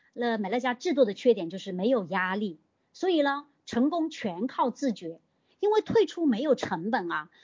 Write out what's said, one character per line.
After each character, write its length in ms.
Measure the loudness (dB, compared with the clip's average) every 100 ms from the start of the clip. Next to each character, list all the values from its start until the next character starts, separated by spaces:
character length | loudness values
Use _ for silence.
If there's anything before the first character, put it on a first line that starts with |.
| _
那 240 | -6 -2 -2
美 120 | -2
乐 100 | -2
家 160 | -2 -2
制 180 | 0
度 120 | 4 4
的 100 | 4
缺 180 | 4
点 160 | 4 0
就 80 | -8
是 140 | -8
没 180 | -2 2
有 160 | 2 0
压 300 | -2 0 0
力， 240 | -4 -8 _ _ _
所 160 | -4 0
以 120 | 2
呢， 240 | 2 -2 -8 _ -4
成 240 | 0 2
功 220 | 0 -4
全 340 | -4 -8 -4 -6
靠 240 | 0 -2
自 220 | 0 -4
觉。 280 | -4 -8 -12 _ _ _ -4
因 100 | 0
为 120 | 2
退 260 | 4 4 2
出 180 | 2 0
没 160 | 2
有 140 | 2 0
成 340 | 0 -4 -2
本 220 | -2 -2
啊， 180 | -6 -8 _